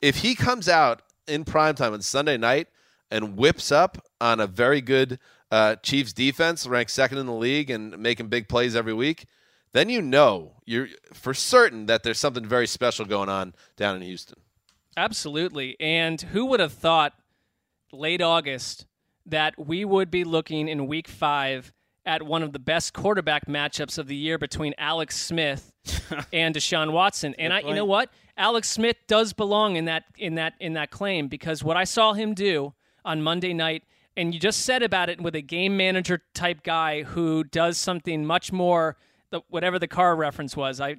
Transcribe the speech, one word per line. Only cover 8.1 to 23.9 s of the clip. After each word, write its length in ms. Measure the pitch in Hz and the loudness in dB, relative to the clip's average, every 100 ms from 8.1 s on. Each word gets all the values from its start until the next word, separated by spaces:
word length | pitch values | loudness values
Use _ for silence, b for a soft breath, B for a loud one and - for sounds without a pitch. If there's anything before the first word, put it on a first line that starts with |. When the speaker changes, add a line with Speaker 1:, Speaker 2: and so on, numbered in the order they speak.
| 117 113 | -2 -2
Speaker 1:
big 200 | 120 107 | -4 0
plays 280 | 120 123 117 | 0 0 0
every 180 | 113 | -2
week, 320 | 110 135 165 - _ _ _ _ | -2 -2 -4 -10 _ _ _ _
then 160 | 123 196 | 2 2
you 140 | 247 | 0
know 540 | 151 139 139 95 76 _ | 2 6 6 4 -6 _
you're 260 | - 113 131 - _ | -6 -4 -4 -12 _
for 220 | - 123 | -10 -6
certain 540 | 135 - 247 226 113 107 | -4 4 6 6 2 0
that 160 | 113 | 0
there's 160 | 117 110 | 2 -2
something 260 | 147 120 107 | -2 -2 -2
very 220 | 123 113 | 0 0
special 360 | - 123 - 104 | 0 -2 -2 -2
going 240 | 104 98 | -2 0
on 260 | 98 92 90 b _ | -2 -4 -10 b _
down 180 | 101 92 | -2 -2
in 80 | |
Houston. 340 | 90 90 - - _ _ _ _ _ - | -8 -14 -16 -20 _ _ _ _ _ -6
Speaker 2:
Absolutely. 800 | 208 220 151 147 175 151 131 - | -4 -4 -6 -4 -4 -6 -10 -6
And 400 | 156 165 165 160 | -2 0 0 -4
who 260 | 175 185 262 | -4 -4 0
would 120 | 247 | 2
have 140 | 160 | 0
thought 400 | - 165 165 147 - _ _ _ _ _ _ _ | 0 2 4 2 -2 _ _ _ _ _ _ _
late 300 | 131 151 175 | -6 -4 0
August 640 | 170 165 143 131 - - - _ _ _ - | 2 2 0 -8 -8 -12 -18 _ _ _ -6
that 280 | 156 151 - | 0 0 -2
we 280 | 151 170 202 | -6 -4 2
would 240 | 190 185 | 2 2
be 140 | 180 | -2
looking 440 | 175 160 156 156 156 | 0 -2 -2 -4 -4
in 200 | 151 139 | -4 -4
week 200 | 156 - | -6 -8
five 640 | - 151 147 135 131 127 _ _ _ 185 | -4 0 0 -2 -4 -8 _ _ _ -4
at 180 | 160 | -4
one 180 | 156 165 | 0 -2
of 120 | 156 | -2
the 60 | 139 | -6
best 340 | 127 165 - | 0 0 0
quarterback 540 | - 196 202 160 147 - | -2 0 0 0 -2 -2
matchups 500 | 147 147 - 143 | -4 -4 -4 -6